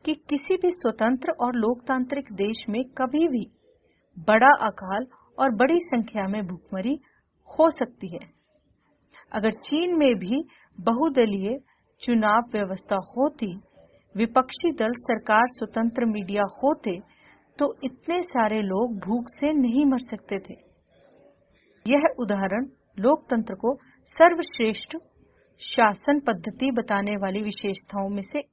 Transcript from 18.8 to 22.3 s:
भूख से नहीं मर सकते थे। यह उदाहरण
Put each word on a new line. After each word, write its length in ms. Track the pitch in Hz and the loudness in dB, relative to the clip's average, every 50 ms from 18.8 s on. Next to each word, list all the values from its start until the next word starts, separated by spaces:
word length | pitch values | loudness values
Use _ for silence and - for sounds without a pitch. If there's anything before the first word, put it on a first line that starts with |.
| 240 240 226 190 | -2 -2 -4 -8
भूख 240 | 175 185 226 247 240 | -4 -2 -2 -2 -2
से 260 | - - - 277 294 311 | -6 -8 -4 -2 0 2
नहीं 320 | 294 254 233 226 269 302 | 2 2 2 2 4 4
मर 120 | 277 269 | 4 2
सकते 420 | 240 254 - 220 - _ - 208 190 | 0 -2 -8 -12 -12 _ -8 -8 -8
थे। 200 | 196 - - - _ _ _ _ _ _ _ _ _ _ _ _ _ - _ _ _ _ _ _ _ _ _ _ _ | -8 -12 -20 -20 _ _ _ _ _ _ _ _ _ _ _ _ _ -20 _ _ _ _ _ _ _ _ _ _ _
यह 120 | 214 269 285 302 330 - - | 2 2 4 4 2 0 0
उदाहरण 460 | 240 196 | -4 -2